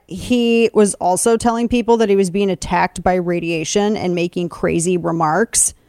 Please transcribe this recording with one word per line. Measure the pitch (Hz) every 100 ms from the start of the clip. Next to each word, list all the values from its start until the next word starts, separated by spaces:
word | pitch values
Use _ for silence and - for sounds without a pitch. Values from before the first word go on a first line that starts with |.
| -
he | 185 - 247 233 233 220
was | - 202
also | - 180 185 233 226
telling | 240 226 240
people | 240 226 233
that | 214
he | 196
was | 190
being | 196 196
attacked | 180 - 175 180 -
by | 185 185
radiation | 175 175 170 165 160 208 208 214
and | 180 175
making | 175 180 175
crazy | - 170 165 170 180
remarks. | 165 - 156 170 233 - - -